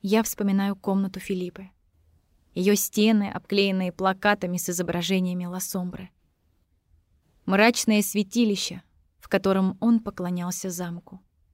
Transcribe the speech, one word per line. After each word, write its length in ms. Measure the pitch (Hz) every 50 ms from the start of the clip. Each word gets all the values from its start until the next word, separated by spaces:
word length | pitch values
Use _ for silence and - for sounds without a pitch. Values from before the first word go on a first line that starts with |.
| -
Я 180 | 190 208 220
вспоминаю 540 | 226 - - - 208 202 190 196 196 202 196
комнату 440 | 196 - 202 196 196 196 190 190 190
Филиппы. 520 | - - 196 185 180 180 _ - 190 185 _ _ _ _ _ _ _ _ _ _ _ _ _ _ _ _ _
Ее 220 | 170 185 196 208
стены, 540 | 208 - - - 214 208 220 226 208 202 196
обклеенные 600 | - - - _ 202 202 196 196 190 185 185 180
плакатами 680 | 175 - 185 190 185 190 - 208 208 202 - 175 175
с 120 | 180 - -
изображениями 760 | 175 170 180 170 170 175 170 170 196 185 185 180 180 180 180
Ла 140 | 175 180 185
Сомбры. 500 | 180 - - 190 180 180 180 - 185 180 _ _ _ _ _ _ _ _ _ _ _ _ _ _ _ _ _ _ _ _ _ _ _ _ _ _ _
Мрачное 560 | - 190 196 214 233 240 - - - 214 208 202
святилище, 800 | - - 202 202 196 - 240 240 220 202 190 - - - 185 _ _ _ _ _ _ _
в 100 | _ -
котором 500 | - - 190 190 196 190 190 190 185 185 -
он 200 | - 233 233 226
поклонялся 680 | 226 208 202 - 180 180 180 180 175 180 180 - - 190
замку. 500 | 175 175 180 170 170 175 _ - 185 185 _ _ _ _ _ _